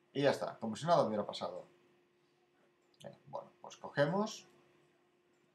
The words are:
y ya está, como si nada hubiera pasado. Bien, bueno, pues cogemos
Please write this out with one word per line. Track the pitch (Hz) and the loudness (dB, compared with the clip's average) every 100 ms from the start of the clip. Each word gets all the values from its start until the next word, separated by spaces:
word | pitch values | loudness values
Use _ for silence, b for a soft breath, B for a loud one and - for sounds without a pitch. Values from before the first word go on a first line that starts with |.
| _ | _
y | 135 | 2
ya | 139 | 4
está, | - 82 - | 4 -2 -4
como | 113 110 | -6 -4
si | 156 | 4
nada | 160 | 4
hubiera | 110 107 101 | 4 0 -4
pasado. | - 92 90 - - _ _ _ _ _ _ _ _ _ _ _ _ | -6 -6 -8 -14 -20 _ _ _ _ _ _ _ _ _ _ _ _
Bien, | - - - | -20 -20 -12
bueno, | - - _ | -12 -12 _
pues | - - | -20 -14
cogemos | - - 151 196 220 - - - _ _ _ _ _ _ _ _ _ | -6 0 2 2 -2 -6 -18 -20 _ _ _ _ _ _ _ _ _